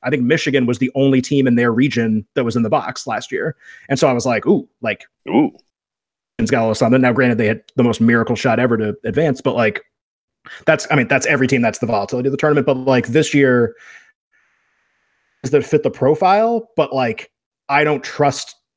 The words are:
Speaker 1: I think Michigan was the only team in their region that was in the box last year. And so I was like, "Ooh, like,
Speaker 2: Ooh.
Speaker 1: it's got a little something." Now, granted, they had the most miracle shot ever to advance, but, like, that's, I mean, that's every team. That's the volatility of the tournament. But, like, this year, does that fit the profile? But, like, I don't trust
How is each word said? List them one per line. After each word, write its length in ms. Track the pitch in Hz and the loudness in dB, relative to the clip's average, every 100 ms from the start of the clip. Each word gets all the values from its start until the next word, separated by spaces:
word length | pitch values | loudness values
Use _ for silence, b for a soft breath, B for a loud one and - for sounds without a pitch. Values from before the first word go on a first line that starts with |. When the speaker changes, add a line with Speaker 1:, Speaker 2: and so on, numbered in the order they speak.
Speaker 1:
I 60 | 127 | -4
think 100 | 139 | 0
Michigan 420 | 123 160 151 135 123 | 2 0 2 0 0
was 100 | 120 | -2
the 140 | 127 135 | -2 0
only 240 | 139 131 | 2 2
team 260 | 127 143 131 | 0 0 2
in 80 | 120 | 2
their 160 | 120 | 2
region 540 | 113 139 120 113 110 - - | 2 0 0 -2 -2 -4 -4
that 80 | |
was 120 | 120 117 | -2 -2
in 60 | |
the 60 | 110 | -2
box 360 | 143 110 - - | -2 -4 -10 -8
last 240 | 107 - | -8 -6
year. 240 | - 151 - B B B | -6 -6 -8 B B B
And 80 | 135 | 0
so 80 | 147 | 0
I 60 | |
was 100 | 123 123 | 0 0
like, 200 | 113 147 | -2 0
"Ooh, 240 | 175 - _ | 0 -2 _
like, 240 | 113 101 - _ - | -8 -8 -10 _ -2
Speaker 2:
Ooh. 220 | 107 156 - _ _ _ _ _ _ _ - | 0 0 -4 _ _ _ _ _ _ _ -6
Speaker 1:
it's 140 | 110 | -2
got 80 | 123 | 0
a 20 | |
little 140 | 113 107 | 0 0
something." 260 | 113 127 | 2 4
Now, 100 | 127 | 2
granted, 280 | 123 127 113 | 2 0 2
they 80 | 107 | 0
had 160 | 110 _ - | -2 _ 0
the 60 | |
most 180 | 120 110 | 0 2
miracle 340 | 117 117 113 117 | 2 2 0 -2
shot 240 | 131 113 | 0 0
ever 180 | 123 113 | 0 -2
to 180 | 107 104 | -2 -4
advance, 380 | 113 101 160 247 | -4 0 0 -2
but, 140 | 131 120 | -4 0
like, 280 | 110 - - _ _ _ _ _ - B - | -2 -2 -12 _ _ _ _ _ -20 B 0
that's, 180 | 151 - | 0 2
I 40 | 147 | 0
mean, 120 | 117 | 2
that's 180 | 135 127 | 0 0
every 220 | 143 131 | 0 2
team. 160 | 127 | 2
That's 160 | 117 - | 0 -2
the 80 | 113 | -2
volatility 400 | 107 101 127 131 | -2 -2 -4 -2
of 40 | |
the 40 | 139 | 0
tournament. 300 | 151 147 135 | 0 2 0
But, 100 | 131 | 0
like, 300 | 131 127 117 | 2 0 2
this 260 | 143 151 | 0 2
year, 400 | 147 135 123 117 - B B B B _ _ _ _ _ _ _ _ _ _ _ _ | 2 4 4 0 -4 B B B B _ _ _ _ _ _ _ _ _ _ _ _
does 80 | 147 | -2
that 160 | 143 - | 0 2
fit 160 | - | 0
the 80 | 120 | 0
profile? 800 | - - 233 185 202 226 233 226 - | -2 0 2 2 2 2 -2 -4 -4
But, 180 | - | -2
like, 380 | 135 123 110 - _ _ _ - | -2 -4 -4 -12 _ _ _ -2
I 160 | 143 | 0
don't 200 | 151 143 | 2 -2
trust 540 | - - 143 - - - _ | -4 -2 0 -2 -10 -18 _